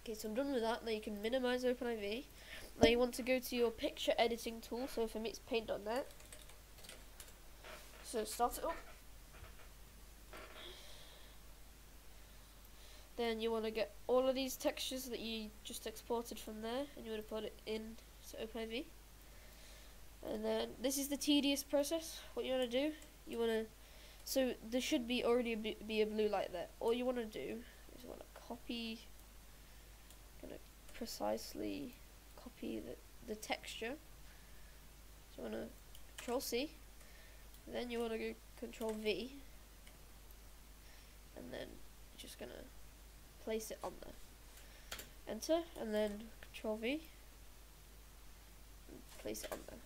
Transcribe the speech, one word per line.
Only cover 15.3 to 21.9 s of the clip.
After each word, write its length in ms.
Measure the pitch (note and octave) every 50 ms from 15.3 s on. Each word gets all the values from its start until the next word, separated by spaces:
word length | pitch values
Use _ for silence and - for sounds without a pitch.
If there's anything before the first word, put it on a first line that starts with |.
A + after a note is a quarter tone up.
| A3+ A3 G#3+ G#3+ - - -
just 220 | - A#3 - -
exported 540 | A#3 A3 - - - A#3+ A#3 A#3 A#3 A#3 A3
from 220 | - - A3 G#3+
there, 240 | A3 A3+ A#3 B3+ C#4+ C#4+ - -
and 80 | A#3
you 60 | A#3
wanna 120 | A3 G#3+ G#3
put 200 | G#3 A3 A3 G#3+
it 100 | - - - - -
in 280 | G#3+ A3 A3 A3 A3+ - - - - - - -
to 100 | - -
Open 200 | - A3 - A#3+
I 40 | A3+
V. 220 | A3+ A3 A#3+ D#4+ - - - - - - - - - - - - - - - - - - - - - - - - - - - - -
And 160 | - G#3+ G#3+
then 260 | A3 A3 A3 A#3 A#3 A#3 -
this 160 | G#3+ C4 C4+ C#4+
is 120 | C#4 C#4
the 80 | C#4+ C4+
tedious 440 | - - D4 C#4+ C4+ C#4 C#4 C#4
process. 580 | - - - C#4+ C#4+ C#4+